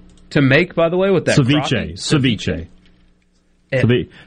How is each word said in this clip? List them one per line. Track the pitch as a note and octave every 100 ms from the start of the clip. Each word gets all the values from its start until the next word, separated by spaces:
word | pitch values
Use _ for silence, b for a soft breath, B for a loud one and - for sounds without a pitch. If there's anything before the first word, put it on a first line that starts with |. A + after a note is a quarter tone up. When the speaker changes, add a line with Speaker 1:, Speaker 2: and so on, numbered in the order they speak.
| - _ -
Speaker 1:
to | -
make, | C3+ C#3 F3+ -
by | E3
the | F3+
way, | F#3+
with | F3+ B2
that | A2+
Speaker 2:
Ceviche, | B2 D3 -
Speaker 1:
crappie. | A#2 E2
Speaker 2:
ceviche. | F2+ - D3+ B2+ G2+ - E2 E2+ - _ _ _ _ _ _ _ _ _
Speaker 1:
Eh. | C3
Speaker 2:
Cevi-, | A#2 B2 - B